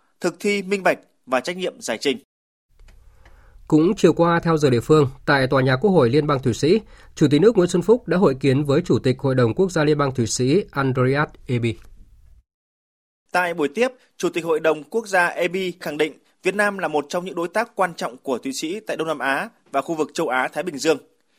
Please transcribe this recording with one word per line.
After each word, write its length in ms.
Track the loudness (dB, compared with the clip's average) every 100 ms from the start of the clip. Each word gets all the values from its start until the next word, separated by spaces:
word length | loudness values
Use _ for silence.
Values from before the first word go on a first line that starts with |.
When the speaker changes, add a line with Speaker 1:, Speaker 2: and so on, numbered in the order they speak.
| _ _
Speaker 1:
thực 200 | -6 -4
thi 220 | -2 -2
minh 200 | -2 -2
bạch 160 | 0 -2 _ _ -4
và 140 | -4
trách 160 | -4 -6
nhiệm 240 | -8 -8
giải 180 | -8 -4
trình. 200 | -4 -4 _ _ _ _ _ _ -20 -20 -20 -20 -20 -20 -20 -16 0
Speaker 2:
Cũng 260 | 2 2
chiều 180 | 4 2
qua, 280 | 4 2 2
theo 160 | 0 2
giờ 140 | 2
địa 100 | 2
phương, 300 | 4 4 2 -2 0
tại 200 | 0 2
tòa 160 | 2
nhà 140 | 2 2
Quốc 140 | 2
hội 200 | 4 4
Liên 160 | 2 0
bang 160 | 0
Thụy 120 | -2
Sĩ, 260 | 0 2 0 -2 -20 -10
Chủ 120 | 0 2
tịch 100 | 4
nước 160 | 4 4
Nguyễn 120 | 2
Xuân 140 | 2
Phúc 260 | 2 2 2
đã 80 | 2
hội 180 | 2 2
kiến 240 | 0 0
với 180 | 2 0
Chủ 160 | 0 0
tịch 200 | 0 -2
Hội 160 | 0
đồng 200 | 2 0
Quốc 180 | 2 0
gia 120 | 0
Liên 140 | 0 0
bang 160 | 0
Thụy 120 | -2 -4
Sĩ 360 | -2 0 0 -2
Andreas 580 | -4 -2 0 0 0 -2 -6 -6
Ebi. 280 | -4 -2 -6 -12 -20 -20 -20 -20 -20 _ _ _ _ _ _ _ _ _
Speaker 1:
Tại 220 | -2 0
buổi 140 | -2 -2
tiếp, 200 | 0 -2 -4 _ -6
Chủ 120 | -4
tịch 160 | -2
Hội 160 | -2 0
đồng 220 | 0 0
Quốc 260 | -4 -8 0
gia 180 | 0 2
Ebi 460 | 0 -4 -4 -6 -8
khẳng 180 | -8 -4
định 140 | -4 -6 _ _
Việt 120 | -4
Nam 240 | 0 0 -2
là 100 | -4
một 180 | -2 -4
trong 160 | -6
những 100 | -6
đối 140 | -8 -6
tác 280 | -4 -4 -2
quan 180 | -4
trọng 220 | -4 -10 -8
của 220 | -6 -6
Thụy 140 | -6
Sĩ 280 | -8 -8 -8
tại 160 | -8 -6
Đông 120 | -6
Nam 100 | -4
Á 300 | -2 -2 -6 _ _
và 100 | -6
khu 120 | -4
vực 160 | -4 -4
châu 140 | -4 -2
Á-Thái 340 | 0 -2 -4
Bình 160 | -8 -4
Dương. 200 | 0 -2 -4 _ _